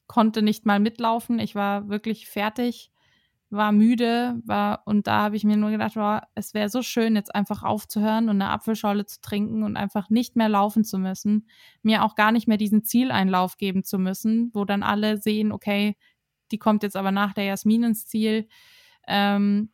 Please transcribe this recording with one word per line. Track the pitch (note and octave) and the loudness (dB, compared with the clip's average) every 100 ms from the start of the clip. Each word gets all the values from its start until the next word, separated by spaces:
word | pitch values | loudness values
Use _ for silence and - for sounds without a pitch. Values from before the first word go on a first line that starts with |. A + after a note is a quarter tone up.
| - | -4
konnte | A#3+ A3 G#3+ | 2 2 2
nicht | G#3+ G#3+ G#3 | 0 0 2
mal | G3+ | 2
mitlaufen. | G#3+ A3+ A3+ A#3 - A#3 | 2 0 -2 -2 -2 -4
Ich | G#3 G#3 | -4 -4
war | G3+ G3+ G#3 | -2 -2 -4
wirklich | G#3 A3 G#3+ - | -6 -4 -8 -8
fertig, | G#3 G#3+ A3 A#3+ A#3 - _ _ _ _ _ _ | -6 -4 -2 -4 -4 -14 _ _ _ _ _ _
war | G#3 G#3+ | -2 2
müde, | G#3 A3 A#3+ A#3 A#3 B3 A#3 A3+ | 6 4 4 2 0 -2 -4 -4
war, | G#3 G#3 - - | -2 0 -2 -2
und | G#3 G3+ | -2 2
da | G#3+ G#3 | 2 2
hab | |
ich | G#3+ G#3 | 0 2
mir | G#3+ | 2
nur | G#3+ | 0
gedacht, | G#3+ A3 A3 | -2 -4 -2
„Boah, | G#3 G#3+ - - | -2 -2 -6 -12
es | - G#3+ | -8 -4
wär | G#3 | -2
so | B3+ | -2
schön, | A#3+ A#3+ A3+ G#3+ | -4 0 2 0
jetzt | - G3+ | 0 -4
einfach | G3+ G#3 | -4 -4
aufzuhören | - G#3 - G#3+ G#3+ A3 A3+ | -4 -4 -4 -2 0 0 0
und | G3+ | 0
eine | G3 | 0
Apfelschorle | - - A3 G#3 G3+ G3+ | -2 -4 -2 0 -2 -4
zu | - | -12
trinken | - G3+ G#3+ A3 | -6 -4 -2 -2
und | G#3+ - | -4 -4
einfach | G3+ G#3+ - | -4 -4 0
nicht | A3 A#3+ A#3 | 0 0 0
mehr | G#3+ | 2
laufen | G3+ G#3 A3 | 2 2 2
zu | G#3 F#3+ | 0 -2
müssen, | F#3+ F#3+ G#3 G#3+ - _ - _ | -4 -4 0 0 -2 _ -20 _
mir | A3 A3 | 0 2
auch | G#3+ - | 2 2
gar | G#3+ | 2
nicht | A3+ A3+ | 2 2
mehr | G#3+ | 0
diesen | G#3 G#3+ | 2 2
Zieleinlauf | - A#3+ C4 G3 F#3+ F#3 F#3 - | 2 0 2 2 2 2 0 -2
geben | G3 F#3+ | -4 -2
zu | - G3 | -2 -2
müssen, | F#3 F#3+ A3 A3+ A#3+ | -2 -2 0 0 0
wo | G#3 G3+ | -2 -2
dann | G3+ | -2
alle | - G#3 G#3+ G#3+ | 0 0 0 0
sehen, | G#3+ G#3+ G#3+ | 0 0 0
okay, | G#3 - G3+ G#3 - _ _ _ _ - | -2 -2 0 0 -4 _ _ _ _ -10
die | G#3+ | -2
kommt | A3 G#3 | 0 2
jetzt | G3+ F#3+ | 0 -2
aber | G3 | -2
nach | G3 G3+ | 0 -2
der | G3+ G3 | -2 -4
Jasmin | G3 G#3+ A3+ | 0 2 2
ins | A#3 A3 - | 2 -2 -4
Ziel.“ | A3 A3 A3 A3 _ - - _ _ - | -2 0 0 -4 _ -20 -20 _ _ -4
Ähm, | G3+ G3+ G3+ G3+ G3+ G#3+ | 0 2 2 2 0 -2